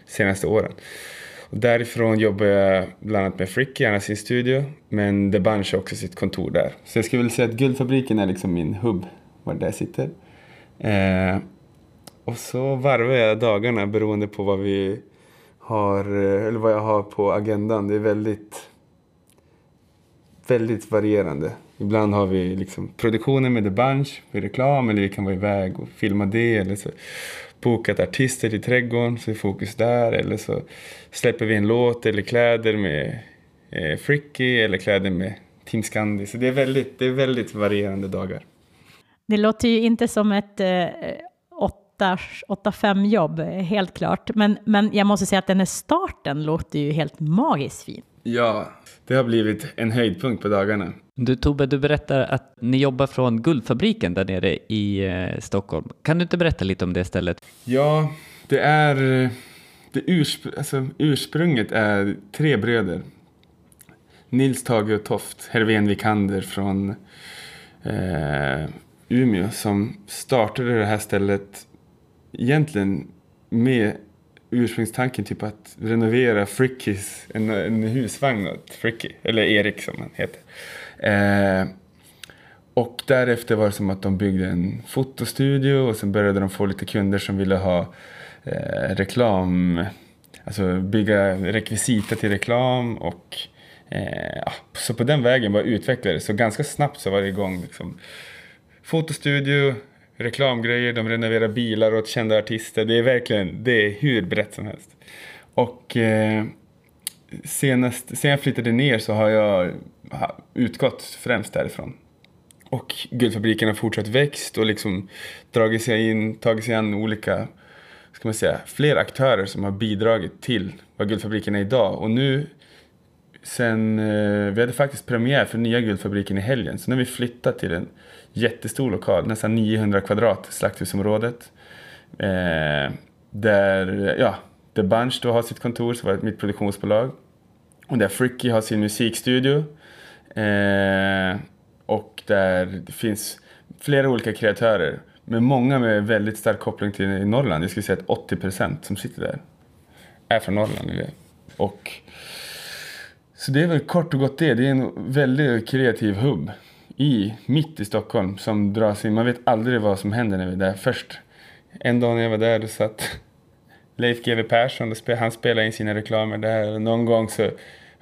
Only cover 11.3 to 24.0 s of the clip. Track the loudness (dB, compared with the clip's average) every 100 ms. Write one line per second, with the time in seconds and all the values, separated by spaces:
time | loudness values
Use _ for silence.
11.3 | 0 -4 -14 -20 _ -20 _ -20 -14 -10
12.3 | -10 -8 -4 -2 0 2 4 4 4 4
13.3 | 4 2 2 2 0 0 0 0 0 -2
14.3 | -2 0 0 0 0 0 -4 -10 _ _
15.3 | _ _ _ -6 -2 0 0 0 0 2
16.3 | 2 0 0 2 2 2 0 0 0 0
17.3 | 2 0 -2 0 -2 0 0 0 0 -2
18.3 | -6 -10 -20 -20 _ _ _ _ _ _
19.3 | _ _ _ _ _ _ _ _ _ _
20.3 | _ 0 0 2 -2 -2 0 2 2 0
21.3 | -2 -6 -8 -16 -8 -2 2 2 2 2
22.3 | 0 0 -2 -6 -8 -12 -4 -2 0 0
23.3 | 0 2 0 0 2 2 2